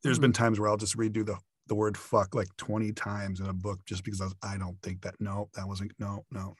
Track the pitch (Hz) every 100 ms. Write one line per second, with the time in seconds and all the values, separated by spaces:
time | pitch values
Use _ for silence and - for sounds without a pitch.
0 | 139 123 135 107 117 104 107 107 104 110
1 | 113 107 107 98 - _ - 107 107 101
2 | - 113 98 123 95 - - 107 107 110
3 | 101 104 98 92 95 95 101 95 - 98
4 | 110 98 95 92 101 98 92 92 95 92
5 | 101 - 104 101 104 - 95 95 101 -
6 | 101 101 - 98 95